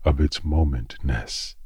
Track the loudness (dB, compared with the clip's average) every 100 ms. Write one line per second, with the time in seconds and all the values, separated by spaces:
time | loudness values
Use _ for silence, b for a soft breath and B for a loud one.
0 | 4 4 2 0 0 2 2 0 -6 -6
1 | -2 -2 -4 -10 -10 -14